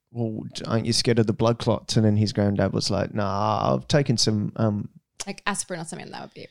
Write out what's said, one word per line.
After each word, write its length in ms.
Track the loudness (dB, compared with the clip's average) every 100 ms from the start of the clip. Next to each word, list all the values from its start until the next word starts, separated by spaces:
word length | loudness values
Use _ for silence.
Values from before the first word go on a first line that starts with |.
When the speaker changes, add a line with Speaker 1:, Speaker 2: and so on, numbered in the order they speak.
| _
Speaker 1:
"Well, 320 | -6 -4 -4 -8 -10 -2
aren't 200 | -2 0
you 80 |
scared 260 | 0 2 2
of 80 | 2
the 60 |
blood 260 | 2 2 2
clots?" 380 | 0 -2 0 2
And 80 | 4
then 100 | 4
his 160 | 2
granddad 400 | 2 2 2 2
was 180 | 0 0
like, 240 | 0 -2
"Nah, 600 | -2 -2 0 0 2 2 0
I've 120 | 2
taken 260 | 0 2 0
some," 380 | 2 0 -2 0
um, 320 | 0 0 -4 -12 _ -14 -12
Speaker 2:
Like 160 | -8 -6
aspirin 360 | -6 -6 -10
or 20 |
something, 260 | -10 -12 -14
that 120 | -14
would 120 | -14
be, 140 | -16 -20